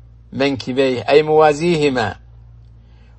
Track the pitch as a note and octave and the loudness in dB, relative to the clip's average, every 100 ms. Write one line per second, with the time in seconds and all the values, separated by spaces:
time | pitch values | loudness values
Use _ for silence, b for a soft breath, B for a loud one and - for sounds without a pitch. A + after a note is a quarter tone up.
0 | - - - A#2 C#3 C3+ - B2+ C3+ B2 | -20 -20 -12 -4 -4 -4 -6 -2 -2 -2
1 | A#2 C#3+ D#3 D#3 D#3 D3 E3+ E3 D3 B2+ | 0 2 4 4 4 2 -2 0 0 -2
2 | G#2 - - - - - - - b b | -4 -6 -20 -20 -20 -20 -20 -20 b b
3 | b | b